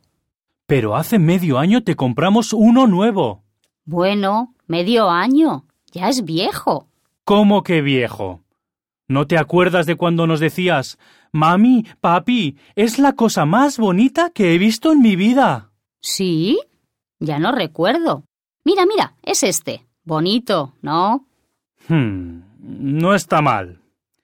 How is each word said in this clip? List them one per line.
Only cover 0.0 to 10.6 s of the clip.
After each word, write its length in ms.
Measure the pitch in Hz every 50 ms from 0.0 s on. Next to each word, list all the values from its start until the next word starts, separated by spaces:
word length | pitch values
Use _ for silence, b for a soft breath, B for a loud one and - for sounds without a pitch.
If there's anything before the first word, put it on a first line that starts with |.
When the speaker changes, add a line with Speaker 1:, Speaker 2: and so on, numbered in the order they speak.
| _ _ _ _ _ _ _ _ _ _ _ _ _
Speaker 1:
Pero 280 | - 151 131 110 107 104
hace 240 | 135 165 - 233 202
medio 400 | 156 160 185 185 180 156 127 127
año 240 | 151 185 226 254
te 140 | 233 - 160
compramos 560 | - 131 127 113 143 160 190 208 233 220 -
uno 340 | 220 226 208 233 233 262 262
nuevo. 560 | 220 175 180 208 233 202 190 143 110 98 - _ _ _ _ _ _ _ _ -
Speaker 2:
Bueno, 720 | 156 165 170 180 196 208 208 196 196 208 220 247 240 _ _ _ -
medio 420 | 165 170 180 208 240 226 214 180
año. 540 | 170 175 196 247 269 302 320 277 160 135 - _ _ _ _ _
Ya 160 | - 175 180 220
es 160 | 277 254 196
viejo. 640 | 156 160 165 208 330 - - - 254 170 143 - _ _ _ _ _ _ _ -
Speaker 1:
¿Cómo 380 | - 202 208 208 202 208 190 -
que 180 | - 175 156
viejo? 640 | 139 143 139 127 120 110 - - 101 92 90 87 _ _ _ _ _ _ _ _ _ _ _ _ _ -
¿No 180 | 135 139 147
te 100 | 147 170
acuerdas 500 | 160 147 - 170 180 180 185 170 180 160
de 100 | 160 170
cuando 300 | - 175 170 170 165 165 165
nos 100 | 160 147
decías, 560 | 160 151 - 180